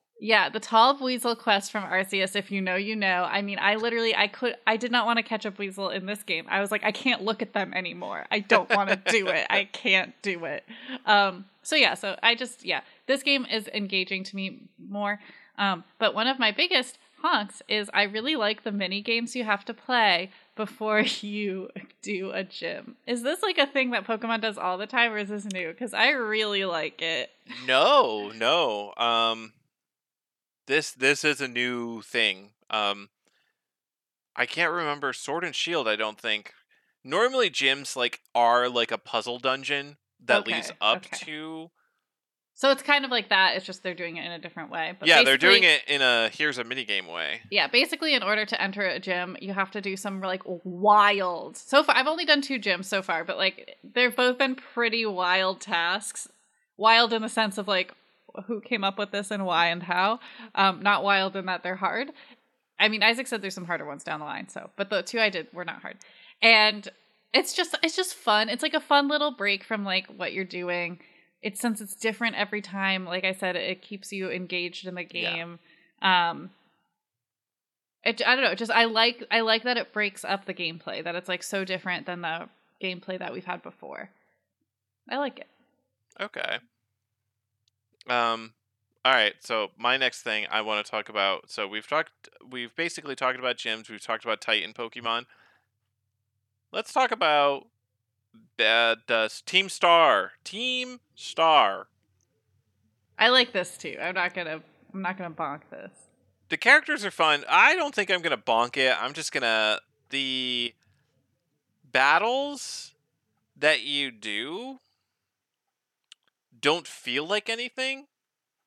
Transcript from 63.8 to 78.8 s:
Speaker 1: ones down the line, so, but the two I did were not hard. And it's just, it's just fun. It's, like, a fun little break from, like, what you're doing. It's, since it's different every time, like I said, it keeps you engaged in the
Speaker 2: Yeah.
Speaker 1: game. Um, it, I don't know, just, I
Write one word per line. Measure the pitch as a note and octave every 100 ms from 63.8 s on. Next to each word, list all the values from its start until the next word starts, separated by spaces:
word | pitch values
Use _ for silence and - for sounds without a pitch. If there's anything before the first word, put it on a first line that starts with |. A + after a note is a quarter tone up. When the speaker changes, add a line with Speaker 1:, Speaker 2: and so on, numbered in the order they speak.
| D3
Speaker 1:
ones | C#3+
down | - D#3
the | D3
line, | - -
so, | - - -
but | G3
the | G#3
two | F#3 A#3
I | G#3+
did | F3+ D#3
were | F3
not | E3+ -
hard. | - - - - - -
And | A3+ A3 G#3+ G#3 G#3+ - _ _ _
it's | C4 -
just, | - E4 -
it's | E4 F#4
just | F#4
fun. | - - G#3+ A3
It's, | B3
like, | D4+
a | D#4
fun | - C#4+ C#4
little | D4 D4
break | B3 G3+ G3
from, | - G#3+
like, | G3 F#3 F#3+
what | G#3 F3+
you're | -
doing. | F#3 F3 F3 F3 F3 F3 - _ _ _
It's, | G#3+ G3+
since | A#3+ G#3+
it's | G#3
different | - A3+ A3 A#3 -
every | G3+ G#3
time, | G3 G3 F#3+ F#3+ F3+
like | F#3
I | F#3+
said, | F#3+ F#3+ F3+
it | - F#3
keeps | - G3 -
you | G3 F#3
engaged | F#3 F3+ F3+ F3 F3 F#3
in |
the | F3+ F3
Speaker 2:
Yeah. | F3 F3
Speaker 1:
game. | E3+ E3+ E3+ _ _ _ -
Um, | F#3+ F3+ E3+ D3+ F3+ _ _ _ _ _ _ _ _ _ _ _ _ _ _ _
it, | - A3 -
I |
don't | B3+
know, | A#3
just, | F#3+ A3
I | A3